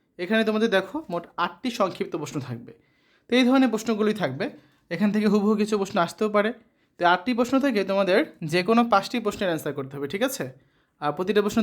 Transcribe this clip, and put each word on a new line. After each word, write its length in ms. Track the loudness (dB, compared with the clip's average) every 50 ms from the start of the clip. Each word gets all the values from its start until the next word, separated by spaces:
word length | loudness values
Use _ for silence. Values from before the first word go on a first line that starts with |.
| _ _ _ -8
এখানে 220 | -4 0 0 2 2 2
তোমাদের 200 | 0 0 0 2 2 0
দেখো 180 | 0 -2 -6 -10 -8 -6
মোট 120 | -8 -8 -8 -8 _ -4 -4
আটটি 240 | -4 -4 -6 -8 -6 -2 -2
সংক্ষিপ্ত 340 | -2 -2 -2 -4 -6 -6 -6 -8
প্রশ্ন 160 | -8 -8 -8 -8 -8 -8
থাকবে। 240 | -10 -12 -12 -16 -20 _ _ _ _ _ _ _ _ _ _ 0
তো 40 | 2 2
এই 40 | 4 4
ধরনের 220 | 4 4 4 4 2
প্রশ্নগুলোই 420 | 0 -2 -2 -2 0 0 0 0 0
থাকবে, 240 | -2 -4 -4 -4 -6 -6 -8 -12 _ _ _ _ _ -8
এখান 180 | -4 0 0 0 2
থেকে 140 | 2 2 2 2
হুবহু 200 | 4 4 2 2 2
কিছু 140 | 0 0 0 -2
প্রশ্ন 160 | -2 -2 0 0 0
আসতেও 240 | 0 -2 -2 -2 0 2
পারে। 140 | 0 0 0 -2 -8 _ _ _ _ _ _ _ 0
তো 40 | 2 4 4
আটটি 180 | 2 2 -2 -2 0
প্রশ্ন 160 | 0 0 2 2 2
থেকে 140 | 2 0 0 0 0
তোমাদের 280 | 0 0 2 4 4 2 2 0 -4 -10 -6 -2 0
যে 80 | 0 2 4
কোনো 140 | 4 4 4 4
পাঁচটি 260 | 4 2 2 0 -4 -4 -2
প্রশ্নের 240 | -2 -2 -2 -2 -2
অ্যান্সার 240 | -2 -2 -2 -4 -6 -6
করতে 160 | -8 -8 -8
হবে, 120 | -8 -6 -6 -4
ঠিক 100 | -2 -2 -2
আছে? 160 | -2 -4 -8 -10 -12 -16 _ _ _ _ _ _ _ -8
আর 100 | -6 -4 -4 -2
প্রতিটা 240 | -2 0 2 2 0
প্রশ্ন 140 | 2 0 0